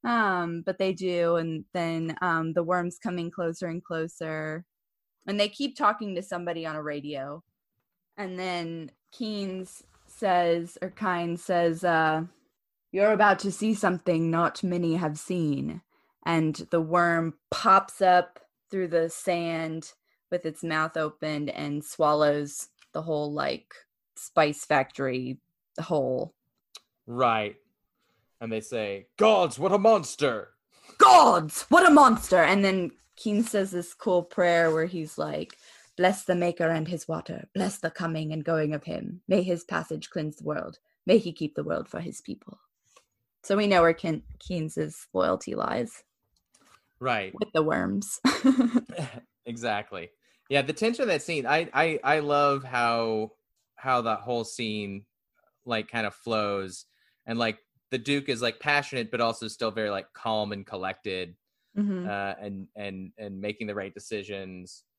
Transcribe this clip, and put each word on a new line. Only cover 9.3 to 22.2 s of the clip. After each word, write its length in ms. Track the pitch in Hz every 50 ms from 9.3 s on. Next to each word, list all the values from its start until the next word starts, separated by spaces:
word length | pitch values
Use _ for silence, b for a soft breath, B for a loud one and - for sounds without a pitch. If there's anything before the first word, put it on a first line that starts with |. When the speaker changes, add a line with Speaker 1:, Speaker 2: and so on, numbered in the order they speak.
| 214 202 196 196 190 185 185 - - - _ _ _ _ _
Speaker 1:
says, 720 | _ - - 226 196 180 175 175 170 170 170 170 175 - -
or 100 | - 190
Kynes 500 | 185 - 214 190 180 170 170 170 170 170
says, 440 | - - 185 175 170 170 165 165 185
uh, 400 | 175 165 160 160 156 156 160 165 175 _ _ _ _ _ _ _ _ _ _ _ _
"You're 200 | - 190 202 214
about 260 | 214 196 214 208 190 185
to 120 | - 202
see 220 | 175 - 214 220 220
something 560 | 202 - 185 185 175 _ 185 170 160 165 165
not 340 | 165 165 170 - - - -
many 300 | 180 175 175 175 165 160
have 240 | 175 180 151 151 156
seen." 640 | - - 185 180 160 151 143 135 135 147 - 180 _ _ _ _ _ _ _ _ -
And 300 | 165 170 165 160 156 151 - - -
the 100 | - 170
worm 540 | 160 156 170 170 170 170 170 165 165 165 147 _ _ _
pops 500 | - - - - 190 196 196 - - -
up 400 | 196 185 180 180 175 - _ - _ _ _ _ _ _
through 180 | - 190 185 170
the 220 | 165 170 165 165
sand 840 | - - - 190 180 170 170 165 165 160 160 160 160 160 156 - - _ _ _ _ _ _ _
with 140 | 180 175 -
its 180 | 160 151 - -
mouth 320 | 165 156 156 156 160 -
opened 540 | 165 156 151 151 _ - 156 151 147 147 143
and 340 | - - 147 147 147 147 151
swallows 840 | - - - 160 147 151 151